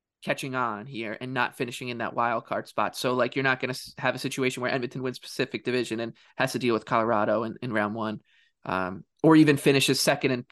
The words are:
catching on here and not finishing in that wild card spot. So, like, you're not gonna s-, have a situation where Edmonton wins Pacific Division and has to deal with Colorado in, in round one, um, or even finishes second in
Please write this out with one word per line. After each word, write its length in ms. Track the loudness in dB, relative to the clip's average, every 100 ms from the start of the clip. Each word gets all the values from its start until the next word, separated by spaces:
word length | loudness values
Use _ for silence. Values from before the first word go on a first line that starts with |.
| _ _
catching 300 | -6 -4 -4
on 320 | -2 -2 -4 -10
here 300 | -10 -8 -8
and 120 | -6
not 240 | -2 -2 -2
finishing 320 | -8 -6 -10
in 100 | -6
that 160 | -6
wild 320 | -2 -2 -2 -4
card 200 | -6 -4
spot. 300 | -4 -4 -2
So, 180 | -2
like, 220 | 0 0 0
you're 60 |
not 160 | 0 0
gonna 120 | -2
s-, 220 | -6 -10 -4
have 160 | -2
a 40 | -2
situation 440 | -4 -2 -2 -2
where 100 | -2
Edmonton 300 | -2 -4 -6
wins 160 | -6 -8
Pacific 460 | -10 -4 -4 -2
Division 360 | -2 -2 -2 -4
and 140 | -6 -10 _ -4
has 160 | -2
to 60 | 0
deal 160 | 2
with 100 | 0
Colorado 600 | 2 0 2 2 2 0
in, 120 | -2 -6
in 100 | -4
round 220 | -2 -2
one, 260 | -2 -6 -8 -14 _ _ _
um, 400 | -4 -2 -2 -6 -14 _
or 140 | 8 8
even 200 | 8 6
finishes 440 | 4 4 4 2
second 300 | 2 2 0
in 140 | -2 -6